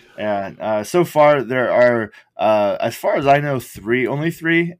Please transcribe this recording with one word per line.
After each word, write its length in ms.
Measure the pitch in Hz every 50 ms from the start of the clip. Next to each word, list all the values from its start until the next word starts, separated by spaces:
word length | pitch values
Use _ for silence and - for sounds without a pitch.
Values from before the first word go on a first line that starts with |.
| _ _ _
And, 420 | - 107 107 104 101 98 95 90 -
uh, 240 | 90 107 107 107
so 220 | 104 - - 180 170
far, 380 | 175 - 151 147 147 147 139
there 280 | 113 107 131 127 120 92
are, 400 | 85 117 123 123 120 117 110 104 - - _ _ _ -
uh, 400 | 98 107 107 107 104 101 95 -
as 160 | - 123 -
far 200 | - - 196 -
as 100 | 170 139
I 140 | 139 139 147
know, 200 | 147 147 139 123
three, 460 | - - - - 92 110 123 127 120
only 240 | 104 135 143 156 170
three, 420 | 165 - 160 165 165 170 170 170 175 -